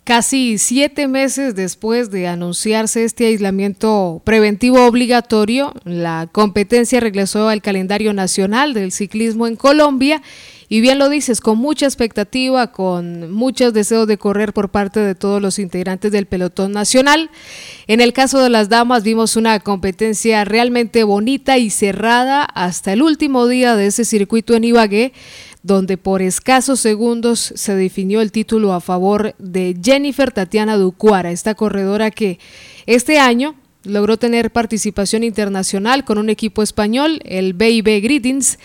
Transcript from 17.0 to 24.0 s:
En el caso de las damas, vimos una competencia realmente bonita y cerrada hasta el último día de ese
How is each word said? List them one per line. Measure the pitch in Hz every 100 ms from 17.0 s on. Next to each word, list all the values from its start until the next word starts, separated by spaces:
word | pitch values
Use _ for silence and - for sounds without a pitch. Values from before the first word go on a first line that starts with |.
| 277 311 320 - - - - - -
En | 220
el | 240
caso | 262 269 269
de | 254
las | 226 208
damas, | 233 240 247
vimos | 202 226 226 226
una | 226 214
competencia | 202 196 190 185 220 208 226 220 202
realmente | 220 240 240 233 233
bonita | 214 202 220 277 - 262
y | 220
cerrada | - 202 185 220 240 254 285
hasta | 285 - 180 170 -
el | 202
último | 320 302 302 254 240
día | 254 247 220
de | 202
ese | 202